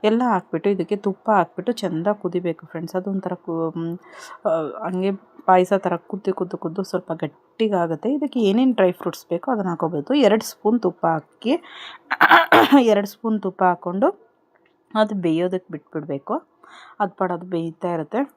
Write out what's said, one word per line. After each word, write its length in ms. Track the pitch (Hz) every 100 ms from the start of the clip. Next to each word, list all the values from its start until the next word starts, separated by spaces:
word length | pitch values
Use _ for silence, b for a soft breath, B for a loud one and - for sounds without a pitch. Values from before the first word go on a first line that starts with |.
ಎಲ್ಲ 180 | 214 226
ಹಾಕ್ಬಿಟ್ಟು 460 | 247 196 - 165 202
ಇದಕ್ಕೆ 260 | 196 - 208
ತುಪ್ಪ 300 | 202 190 -
ಹಾಕ್ಬಿಟ್ಟು 420 | 208 165 - 180
ಚೆಂದ 360 | 233 190 160 175
ಕುದಿಬೇಕು 520 | 208 180 180 180 165 160
ಫ್ರೆಂಡ್ಸ್. 280 | 165 170 185
ಅದು 120 | 190
ಒಂಥರ 240 | 190 185
ಕು-, 380 | 180 - 165 165 165
ಮ್, 160 | 165 170 B B B B
ಆ, 80 | - 165 156 -
ಹಂಗೆ 280 | 220 185 190 196 _ - -
ಪಾಯಸ 260 | 185 180 196
ಥರ 160 | 185 170 _
ಕುದ್ದು, 260 | 190 196
ಕುದ್ದು, 220 | 185 180 175
ಕುದ್ದು 240 | 170 175
ಸ್ವಲ್ಪ 280 | 185 180 -
ಗಟ್ಟಿಗಾಗುತ್ತೆ. 960 | 165 156 _ _ _ 220 196 170 165 220
ಇದಕ್ಕೆ 280 | 285 285 254
ಏನೇನ್ 340 | 208 208 262
ಡ್ರೈ 160 | 226 185
ಫ್ರೂಟ್ಸ್ 320 | 175 - - -
ಬೇಕೋ 180 | 170 -
ಅದನ್ನ 200 | 233 185
ಹಾಕ್ಕೋಬೋದು. 420 | 165 165 160 143
ಎರಡು 300 | 294 226 220
ಸ್ಪೂನ್ 340 | - - 208 233
ತುಪ್ಪ 240 | 185 - 170
ಹಾಕಿ, 480 | 160 - _ 214 330 B B B B _
<coughs> 800 | - - 349 330 - 302 277 233
ಎರಡು 180 | 202 202
ಸ್ಪೂನ್ 300 | - 226 214
ತುಪ್ಪ 220 | 190 185
ಹಾಕ್ಕೊಂಡು 440 | 185 175 180 185 277 403 _ _ _ _ _ _ _
ಅದು 200 | 214 214 208
ಬೇಯೋದಕ್ಕೆ 520 | 175 160 180 185 _
ಬಿಟ್ಬಿಡ್ಬೇಕು. 640 | 160 _ 160 151 139 143 262 _ _ B B B B
ಅದ್ 120 | 202 -
ಪಾಡ್ 160 | 185
ಅದು 140 | 175 180
ಬೇಯ್ತಾ 440 | 175 165 160 180
ಇರುತ್ತೆ. 260 | 170 156 220 277